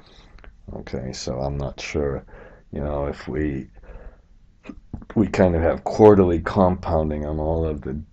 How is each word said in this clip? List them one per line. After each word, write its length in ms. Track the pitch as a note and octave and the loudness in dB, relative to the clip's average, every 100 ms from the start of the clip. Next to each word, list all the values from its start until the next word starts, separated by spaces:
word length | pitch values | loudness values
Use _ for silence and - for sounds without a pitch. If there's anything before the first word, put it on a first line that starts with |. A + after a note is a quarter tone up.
| - - - - - - - | -20 -20 -20 -20 -20 -20 -16
Okay, 400 | - - C2 B1+ | -14 -10 -8 -8
so 260 | - - B1+ | -8 -8 -4
I'm 180 | C#2 C#2 | -4 -4
not 220 | C2+ - | -6 -8
sure, 460 | - D#2+ C#2+ C2+ - - - - - | -8 -4 -2 -4 -10 -20 -20 -20 -14
you 80 | D2 | -8
know, 240 | C#2+ C#2+ C#2+ | -6 -4 -6
if 240 | C#2+ - | -8 -8
we, 400 | C2 D2+ C2+ C2 - - - - - _ - - _ - - - - - - | -4 -4 -4 -10 -18 -20 -18 -18 -20 _ -20 -20 _ -20 -20 -16 -14 -4 0
we 120 | F2+ | 2
kind 280 | - F#2 E2 | 4 2 4
of 60 | |
have 240 | E2 C2+ - | 0 -2 -4
quarterly 560 | - G#2+ G2+ F2+ E2 | 8 10 10 6 2
compounding 840 | E2+ G#2 F#2 F#2 - E2 D#2 D2+ D2 | 0 2 2 2 -2 0 0 -2 -4
on 140 | D#2 | -4
all 260 | D2+ E2 D#2+ | -2 -2 -2
of 160 | D2+ | -4
the 120 | - C#2+ - | -8 -10 -12